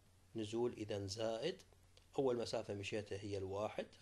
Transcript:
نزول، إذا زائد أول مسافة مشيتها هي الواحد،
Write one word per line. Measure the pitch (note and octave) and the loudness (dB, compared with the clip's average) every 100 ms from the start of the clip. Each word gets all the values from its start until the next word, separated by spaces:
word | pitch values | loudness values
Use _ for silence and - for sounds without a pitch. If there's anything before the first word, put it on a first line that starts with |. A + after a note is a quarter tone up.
| - - - A#2 | -20 -20 -8 -2
نزول، | G#2+ A2+ A#2+ | 0 2 2
إذا | - G#2 G#2 G2 | 2 -2 -2 -2
زائد | G#2 A2+ A2+ D3 F#3+ - - - - - - | 0 0 0 0 -4 -8 -20 -20 -20 -4 2
أول | C3 A#2+ | 4 4
مسافة | A2 A#2+ G#2+ | 2 0 -2
مشيتها | G2+ G2 A2 G2+ G2 | -4 -2 -2 -2 -4
هي | G#2 G2 | -2 -2
الواحد، | F#2+ G2 G#2+ - G#3+ - | -2 0 0 -2 -6 -6